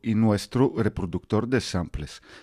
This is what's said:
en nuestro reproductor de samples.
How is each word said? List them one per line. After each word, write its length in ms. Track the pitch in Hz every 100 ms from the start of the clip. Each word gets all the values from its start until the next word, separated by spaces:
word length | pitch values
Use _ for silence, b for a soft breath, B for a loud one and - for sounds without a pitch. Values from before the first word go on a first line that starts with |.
en 160 | 110 110
nuestro 520 | 110 104 - 123 139 -
reproductor 720 | 104 - 92 87 - 107 117
de 120 | 127
samples. 600 | - 92 80 76 71 - B B